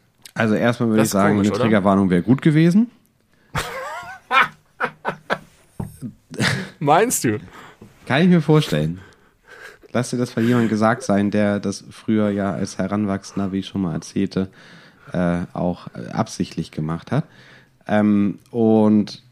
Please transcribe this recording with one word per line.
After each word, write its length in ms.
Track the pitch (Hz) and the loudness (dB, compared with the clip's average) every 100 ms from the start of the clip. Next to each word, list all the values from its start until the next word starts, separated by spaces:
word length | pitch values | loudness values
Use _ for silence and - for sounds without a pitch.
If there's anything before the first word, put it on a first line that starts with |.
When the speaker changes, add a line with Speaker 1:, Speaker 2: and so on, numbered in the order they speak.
| _ _ - - | _ _ -18 -4
Speaker 1:
Also 180 | 113 | 0
erstmal 360 | 101 117 117 120 | 2 2 0 0
würde 100 | 110 | 2
Speaker 2:
Das 80 | 107 | 2
Speaker 1:
ich 20 | |
Speaker 2:
ist 40 | |
Speaker 1:
sagen, 220 | 98 101 104 | 2 2 2
Speaker 2:
komisch, 100 | 101 | 0
Speaker 1:
eine 80 | 101 | 0
Speaker 2:
oder? 80 | |
Speaker 1:
Triggerwarnung 480 | 120 107 95 98 95 | 2 2 4 4 4
wäre 100 | 90 | 2
gut 220 | - 135 | 2 2
gewesen. 480 | 165 151 165 185 240 _ _ _ _ _ _ - | 4 4 4 4 0 _ _ _ _ _ _ -10
Speaker 2:
<laughs> 100 | - 523 539 698 698 762 _ 392 - - _ _ 269 - - - _ 214 - _ _ _ - - 110 - _ - - - 185 - | -8 -10 -12 -14 -16 -20 _ 0 0 -4 _ _ -10 -8 -12 -12 _ -8 -8 _ _ _ -14 -12 -16 -16 _ -6 -4 -4 -8 -6
Meinst 440 | 143 160 233 - | 0 2 2 -2
du? 160 | 135 104 - - - - - _ - | -2 -4 -8 -20 -20 -20 -20 _ -4
Speaker 1:
Kann 160 | 131 | 2
ich 60 | 180 | 4
mir 140 | 175 | 4
vorstellen. 580 | 151 156 147 76 78 90 - _ _ _ _ - - - - | 4 2 4 2 2 -4 -14 _ _ _ _ -20 -20 -20 -6
Lass 180 | 113 123 | -4 -2
dir 80 | 123 | -2
das 140 | 123 | -2
von 140 | - 113 | 0 2
jemandem 240 | 123 113 | 2 2
gesagt 340 | 107 110 117 | 2 2 0
sein, 280 | - 101 101 | 0 0 2
der 280 | 104 104 101 | 0 0 -2
das 240 | 98 98 - | -4 -8 -14
früher 400 | - - 110 104 | -14 -2 0 0
ja 220 | 101 98 | -2 -4
als 260 | 80 98 - | -4 -6 -6
Heranwachsender, 760 | 95 101 104 98 - - 98 | -4 -2 -2 -4 -6 -6 -4
wie 60 | 95 | -4
ich 80 | 95 | -6
schon 140 | 98 | -4
mal 120 | 92 | -4
erzählte, 560 | 80 - - 98 - 95 - - - - _ - | -4 -6 -4 -2 -2 -6 -8 -20 -20 -20 _ -10
äh, 280 | 87 87 87 87 | -2 -2 -2 -6
auch, 340 | 85 87 87 - - | -4 -4 -6 -12 -16
äh, 140 | 58 | -10
absichtlich 600 | - - - 90 - 80 | -6 -6 -6 -8 -6 -10
gemacht 400 | - 78 82 - | -8 -6 -6 -4
hat. 120 | 135 - - - - _ _ - | -6 -6 -16 -20 -20 _ _ -4
Ähm, 520 | 104 104 101 101 - _ | 0 2 2 0 -4 _
und 720 | 120 113 110 107 104 101 - _ | 0 2 4 4 4 0 -8 _